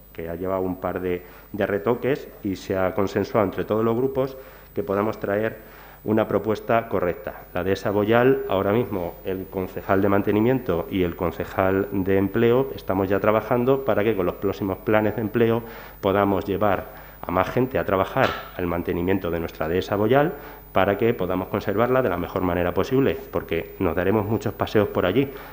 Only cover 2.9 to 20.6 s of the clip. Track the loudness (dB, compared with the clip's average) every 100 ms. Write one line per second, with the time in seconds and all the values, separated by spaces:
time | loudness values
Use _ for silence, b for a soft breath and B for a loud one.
2.9 | 2 0 0 0 2 2 0 -2 0 2
3.9 | 2 0 0 -4 -6 B B B -6 -2
4.9 | 0 0 -2 -2 -2 -2 -6 B B B
5.9 | B 0 2 2 0 0 -2 2 2 2
6.9 | 0 0 -2 -8 -12 -8 -4 0 0 0
7.9 | 2 4 6 6 4 2 0 2 2 0
8.9 | -2 -4 -6 -6 -6 -6 -6 -6 -6 2
9.9 | 4 4 4 4 2 2 2 0 -2 -2
10.9 | -2 -2 0 -2 -2 -4 0 2 2 0
11.9 | -2 2 2 2 2 4 4 0 -6 -4
12.9 | -2 0 2 4 2 2 2 2 2 2
13.9 | 2 2 2 0 0 -4 -2 -4 -4 2
14.9 | 2 2 -2 -2 2 2 2 -4 B B
15.9 | B 2 4 4 2 -2 0 0 0 -4
16.9 | -16 -20 -14 -2 0 0 0 0 0 0
17.9 | 0 0 0 0 -2 -10 -6 -2 -2 -2
18.9 | -2 0 0 0 -4 -6 -6 -2 -2 0
19.9 | 0 2 2 2 B B B